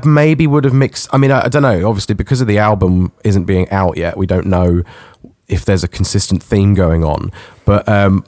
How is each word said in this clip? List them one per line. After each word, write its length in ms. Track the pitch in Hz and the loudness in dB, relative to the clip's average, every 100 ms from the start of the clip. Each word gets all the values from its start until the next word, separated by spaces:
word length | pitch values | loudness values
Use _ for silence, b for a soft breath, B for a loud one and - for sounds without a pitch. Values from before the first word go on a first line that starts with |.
| 143 | 2
maybe 420 | 147 151 156 156 | 2 2 2 0
would 160 | 147 | 2
have 100 | 135 | 2
mixed. 360 | 131 139 - - | 2 0 -4 -4
I 60 | 135 | 0
mean, 140 | 135 | 2
I, 140 | 135 123 | 2 0
I 20 | |
don't 120 | 147 | 0
know. 240 | 139 92 101 | 2 2 0
Obviously, 260 | 101 - 101 | -2 -4 -4
because 240 | - 127 | -2 -2
of 80 | 117 | 0
the 100 | 101 | 2
album 520 | 107 104 92 90 90 - 107 | 2 2 2 2 0 -2 -2
isn't 180 | 98 | 0
being 260 | 87 92 92 | 0 -2 0
out 280 | 98 90 82 | 0 -2 -2
yet, 180 | 82 - | -4 -4
we 80 | 92 | -2
don't 220 | 92 92 | -2 0
know 360 | 90 90 90 B B B B - _ - | 0 2 0 B B B B -20 _ -6
if 180 | 98 - | -4 -2
there's 180 | 95 | -2
a 40 | 90 | -4
consistent 540 | - 98 98 - 95 | -6 -4 -4 -2 -4
theme 320 | - 104 98 | -2 0 2
going 300 | 95 87 82 | 2 2 0
on. 280 | 78 73 95 B B B - | 0 -2 -6 B B B -2
But, 220 | 101 - | 0 0
um, 340 | 101 98 95 | 0 2 0